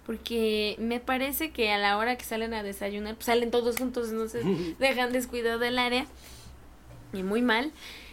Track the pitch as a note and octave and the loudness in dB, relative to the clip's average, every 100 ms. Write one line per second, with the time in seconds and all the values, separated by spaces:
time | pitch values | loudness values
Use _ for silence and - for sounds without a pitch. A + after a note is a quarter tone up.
0 | - A3 - A#3 A3 G#3+ G#3 - A3+ A#3+ | -8 -6 -2 0 2 2 0 0 -2 -2
1 | B3 B3+ C4+ C#4 D#4 B3 G#3+ G3+ G3+ G#3 | 0 0 0 0 -2 0 2 4 4 4
2 | A#3 A#3+ - A3+ A3+ A3 G3+ G3 G#3 G#3 | 2 0 -2 -2 -2 -4 -6 -4 -4 -4
3 | G#3 A3 - A#3 A#3 A#3+ A#3 A#3 B3+ B3 | -6 -4 2 4 4 4 2 0 0 -2
4 | A#3 A3 A3 A#3+ - D#3+ F3 - C4+ B3 | -2 -2 -2 0 2 2 0 2 2 4
5 | B3 B3+ B3+ A#3+ A#3 A#3 A#3+ B3 B3 B3 | 2 2 0 0 0 2 2 2 2 0
6 | D4+ - - - - - - - - - | -2 -10 -18 -18 -18 -18 -20 -20 -18 -18
7 | - F#3+ F#3+ A3+ B3 A3 D4+ - - - | -10 -4 0 2 4 4 0 -6 -16 -16
8 | - | -18